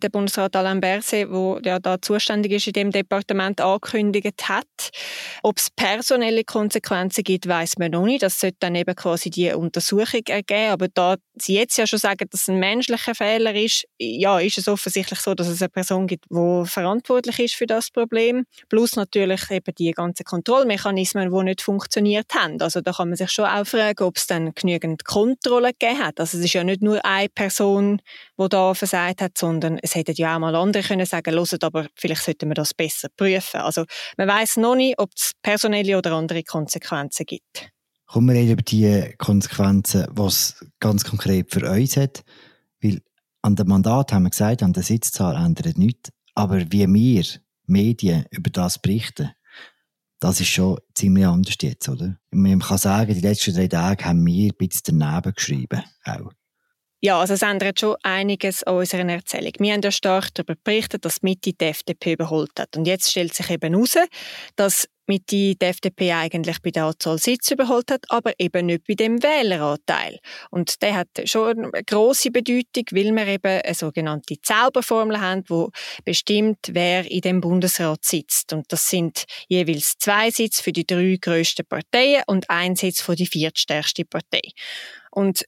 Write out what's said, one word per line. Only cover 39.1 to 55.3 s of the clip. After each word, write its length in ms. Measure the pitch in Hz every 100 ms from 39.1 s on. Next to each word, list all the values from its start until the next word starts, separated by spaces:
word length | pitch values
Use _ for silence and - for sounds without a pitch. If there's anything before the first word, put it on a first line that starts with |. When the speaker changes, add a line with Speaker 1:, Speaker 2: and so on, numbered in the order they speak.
| -
Speaker 2:
Konsequenzen, 880 | - 101 - - 98 101 - 98 -
was 560 | 110 98 87 - - - _
ganz 240 | 107 104
konkret 480 | - 107 - 98 -
für 180 | 190 -
uns 280 | 95 135 -
hat. 260 | 139 - - - - _ _ _
Weil 200 | 107 95 - _ _ _
an 140 | 107 101
dem 120 | 92
Mandat 440 | 98 95 123 139
haben 120 | 101
wir 60 | 92
gesagt, 340 | - 107 120
an 100 | 95
der 100 | 90
Sitzzahl 520 | 90 113 - - 92 80
ändert 420 | 85 80 - -
nichts. 320 | 104 120 - - _ -
Aber 240 | 101 95 82
wie 160 | 98 95
wir 360 | 101 123 110 80 - _ _ -
Medien 580 | 98 107 113 98 82 67
über 180 | - 85
das 320 | - 90 -
berichten, 500 | 92 107 - - 73 - _ - - _ _ _ _ _
das 200 | 90 92
ist 100 | 92
schon 280 | - 92 90 -
ziemlich 320 | - 98 95 95
anders 300 | 87 92 -
jetzt, 260 | 76 62 -
oder? 280 | 65 87 92 _
Man 280 | 90 98 95
kann 180 | - 95
sagen, 360 | 98 101 110
die 80 | 95
letzten 320 | 98 104 -
drei 140 | 92 92
Tage 380 | 170 175 196 -
haben 200 | 170 85
wir 260 | - 104
ein 60 | -
bisschen 420 | 92 - - 80
daneben 340 | 76 85 95